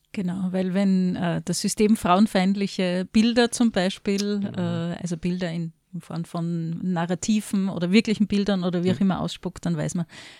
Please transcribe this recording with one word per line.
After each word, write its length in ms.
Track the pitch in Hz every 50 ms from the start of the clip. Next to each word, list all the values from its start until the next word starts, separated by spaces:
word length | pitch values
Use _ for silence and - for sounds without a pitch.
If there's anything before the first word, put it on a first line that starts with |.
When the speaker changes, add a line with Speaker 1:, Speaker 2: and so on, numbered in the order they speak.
| _ _ -
Speaker 1:
Genau, 340 | 214 190 180 175 190 185 180
weil 220 | 180 190 185 185 175
wenn, 420 | 196 202 196 190 185 185 180 180
äh, 260 | - 180 175 165 165 160
das 160 | - 175 -
System 340 | - 202 - - 214 208 226
frauenfeindliche 1120 | - - 180 180 190 220 - - 196 185 190 196 202 196 185 - - 190 180 175 185 185 -
Bilder 400 | - 220 220 240 233 240 240 233
zum 200 | - - 240 226
Beispiel, 680 | - 202 175 190 190 - - 214 196 196 202 202 208 202
Speaker 2:
Genau. 520 | 196 202 - - 180 170 170 165 165 175
Speaker 1:
äh, 40 | 175
also 220 | - - 165 175 165
Bilder 340 | - 180 180 180 185 170
in, 200 | 165 170 170 165 - _ _ _ -
in 80 | 170
Form 240 | - - - 160 170
von 540 | - - 170 165 170 170 165 165 160 165 -
Narrativen 880 | - 185 185 165 170 175 185 170 - - 214 214 202 - - 196 190 196
oder 220 | - - 175 175
wirklichen 340 | 185 226 214 - 208 - 208
Bildern 380 | - 202 202 202 202 202 185 175
oder 200 | 185 175 180 175
wie 60 | 185
auch 40 | 185
Speaker 2:
Ja. 60 | -
Speaker 1:
immer 180 | 202 190 175 156
ausspuckt, 440 | 156 170 - - - 180 - - - 175
dann 100 | 165 151
weiß 160 | 156 156 -
man, 120 | 180 165 - - - - - -